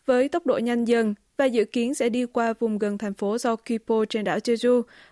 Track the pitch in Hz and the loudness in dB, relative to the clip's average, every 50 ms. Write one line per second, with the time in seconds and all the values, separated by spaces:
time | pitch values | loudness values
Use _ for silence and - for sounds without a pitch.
0 | _ - 254 247 254 285 330 349 339 247 247 - 226 240 240 240 233 226 240 233 | _ 0 2 2 2 2 0 0 0 0 0 0 0 -2 -2 0 0 2 2 2
1 | 226 214 202 - _ _ _ - 277 262 233 240 202 240 - 254 233 240 294 - | 2 0 -2 -6 _ _ _ 0 0 2 2 0 0 0 0 -2 -2 -2 -2 -2
2 | 247 240 214 247 247 240 - 254 233 233 226 - 240 220 214 202 214 208 208 202 | -2 0 0 0 -2 -2 -2 -2 0 0 -2 -2 -2 -2 -2 -2 -2 -4 -4 -4
3 | 220 202 196 - 208 202 214 247 - 240 226 220 - - 233 220 - - 226 220 | -6 -8 -6 -4 -4 -2 -2 -2 -2 -2 -2 -4 -4 -4 -6 -4 -2 -2 0 0
4 | 214 214 - 220 208 196 156 208 - 247 233 220 240 247 247 247 233 - - - | 0 0 -2 -4 -2 -2 -2 -2 0 0 0 2 2 4 4 2 2 -2 -8 -20
5 | - - | -20 -20